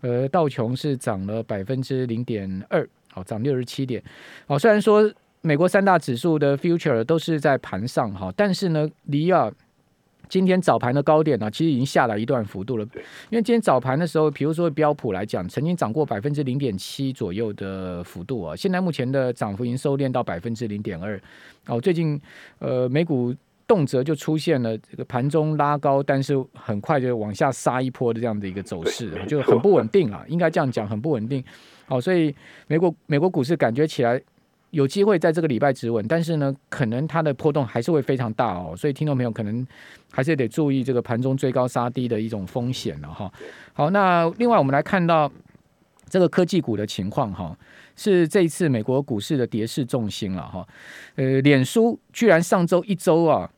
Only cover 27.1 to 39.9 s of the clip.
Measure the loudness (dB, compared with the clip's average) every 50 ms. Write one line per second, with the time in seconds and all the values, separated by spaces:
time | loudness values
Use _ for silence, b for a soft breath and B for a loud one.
27.1 | -2 -2 -2 -6 -2 0 0 0 0 0 -2 0 0 0 -2 -2 -2 -2 0 0
28.1 | 0 0 -2 -2 -2 -2 -4 -6 -6 -8 -8 -8 -8 -4 -4 -4 -4 -4 -8 -8
29.1 | -8 -8 -4 -2 -2 0 2 4 2 4 6 6 4 4 4 4 2 2 2 2
30.1 | -2 -8 -10 -6 -2 0 0 0 0 0 -2 0 -2 -4 -4 -4 -6 -4 -2 -2
31.1 | -2 -2 -2 -4 -4 -6 -6 B B B B B B B B B -4 -2 0 2
32.1 | 2 2 2 0 -2 B B B B B B B 0 2 2 2 0 _ _ 0
33.1 | 0 2 2 2 2 0 0 0 2 2 2 0 2 2 0 0 2 0 0 0
34.1 | 0 -2 -4 _ _ _ _ _ _ _ _ _ 0 0 0 0 2 2 4 4
35.1 | 4 4 4 2 2 2 0 0 0 2 2 2 0 0 -2 -2 -2 -2 0 0
36.1 | 0 0 0 0 0 0 0 0 -2 -4 _ _ -4 -2 -2 0 0 -2 -4 -2
37.1 | -2 0 0 0 -2 2 0 0 2 2 -2 0 -2 -2 0 2 2 2 2 0
38.1 | 0 0 0 -4 0 0 0 0 0 -4 -6 -8 -10 -4 -4 -4 -2 -2 -2 -2
39.1 | 0 0 -2 -2 -4 -4 -6 -4 -4 -6 -6 B B B B B